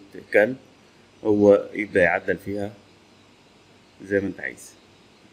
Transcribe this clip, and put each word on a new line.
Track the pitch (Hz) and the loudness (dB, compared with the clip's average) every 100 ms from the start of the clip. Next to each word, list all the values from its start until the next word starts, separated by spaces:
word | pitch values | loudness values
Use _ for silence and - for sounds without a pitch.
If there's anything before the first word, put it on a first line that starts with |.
| - - - | -10 -20 0
كلب، | 104 110 131 - _ _ _ _ _ | 2 2 -2 -16 _ _ _ _ _
هو | 110 104 101 101 - | -2 4 6 4 2
يبدأ | - 101 95 | -10 -4 0
يعدل | 87 92 101 87 | 0 0 -4 -8
فيها | - 101 101 113 _ _ _ _ _ _ _ _ _ _ _ - | -8 -10 -10 -14 _ _ _ _ _ _ _ _ _ _ _ -18
زي | 95 101 | -6 -4
ما | 95 | -4
أنت | 87 | -10
عايز، | 67 58 - - _ _ _ _ _ | -14 -14 -20 -20 _ _ _ _ _